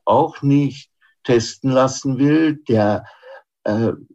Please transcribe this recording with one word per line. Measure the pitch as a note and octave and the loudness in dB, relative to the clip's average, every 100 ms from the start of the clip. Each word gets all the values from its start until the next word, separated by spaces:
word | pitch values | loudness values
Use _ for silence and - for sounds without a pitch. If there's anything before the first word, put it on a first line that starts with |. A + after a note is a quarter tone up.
| - | 0
auch | A#2 D#3 - | 0 0 -2
nicht | C#3+ C#3+ C#3+ A2+ - _ _ _ - | 0 2 0 -6 -20 _ _ _ 0
testen | A#2+ A#2 - C3+ | 0 0 -6 -2
lassen | C3 C3 - C#3 B2 | 0 0 -2 -6 0
will, | C#3+ D#3 D#3+ C#3+ - | 2 2 0 -2 -2
der, | A2 G#2 G2 - - - - _ _ G#2+ | 0 0 -2 -8 -20 -20 -20 _ _ -6
äh, | G#2+ A2+ - - | -2 -2 -4 -12